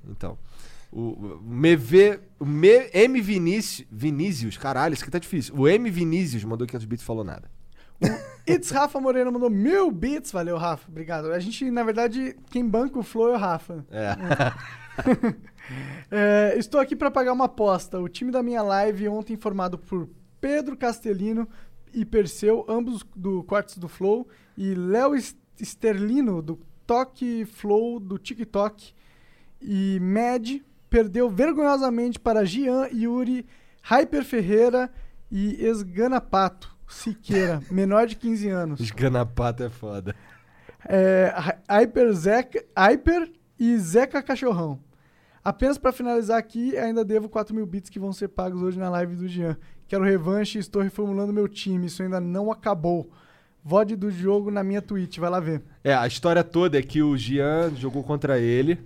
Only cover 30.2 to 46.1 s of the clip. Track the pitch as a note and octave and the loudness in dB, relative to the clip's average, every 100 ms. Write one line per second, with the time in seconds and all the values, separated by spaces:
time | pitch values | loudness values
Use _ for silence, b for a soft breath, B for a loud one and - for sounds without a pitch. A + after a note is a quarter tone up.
30.2 | A#3+ B3 A3 C#4 - _ _ A#3 A3 F#3+ | 2 -2 -4 -8 -10 _ _ 2 4 2
31.2 | B3 F#3 D4 D4 D4 C#4 C4+ A#3 A#3+ A#3 | 0 2 2 4 2 2 2 0 -2 -2
32.2 | - A3 G3 G3+ C4+ B3+ C4 B3 A#3 A#3+ | 0 2 2 0 0 0 0 -2 -2 0
33.2 | B3 B3+ A#3+ b b b - B3 D#4+ D4 | 0 -2 -6 b b b 2 4 4 0
34.2 | B3+ A#3+ F3+ G#3+ A#3+ B3 B3+ b b b | -2 -2 2 4 4 4 -2 b b b
35.2 | - G3 G#3 - A3+ A3+ F#3+ F3 A#3+ B3+ | -8 -4 -2 0 -2 -2 -4 -2 0 0
36.2 | - G3 F#3+ - - - - - - G#3 | 0 2 2 -2 -20 -20 -20 -10 -8 -8
37.2 | - G3+ F#3 D#3 C#3 F#3 G3 G#3 A#3 A3 | -2 0 2 -2 -2 0 2 4 2 -2
38.2 | A#3 A3+ G#3 F#3 E3 C#3+ A#2 G#2+ C3+ B2 | -4 -2 -2 -2 -4 -4 -6 0 0 2
39.2 | A#2+ - A#2+ A#2+ A#2+ A2+ G#2+ G2+ F#2+ b | 0 -2 -2 -2 -8 -8 -10 -8 -8 b
40.2 | b b b b b b - F#3+ F#3+ F#3 | b b b b b b 0 4 4 4
41.2 | F#3 F3+ E3+ - - G3+ A#3+ C4 A#3+ F#3+ | 4 2 -4 -6 2 4 4 4 4 4
42.2 | E3+ A3+ B3+ A4+ - - F#3+ C#4+ - E4+ | 2 2 0 -8 -6 4 6 6 4 2
43.2 | E4 - _ _ A#3 A#3+ E3+ G3 C4+ C#4+ | -2 -10 _ _ 2 2 4 2 2 -2
44.2 | - C4 B3+ F3+ D#3+ C#3 - b b b | -4 -2 0 0 -2 -6 -14 b b b
45.2 | b b G3 G3 C4 C#4+ C4 B3+ B3 | b b -6 0 0 2 0 0 0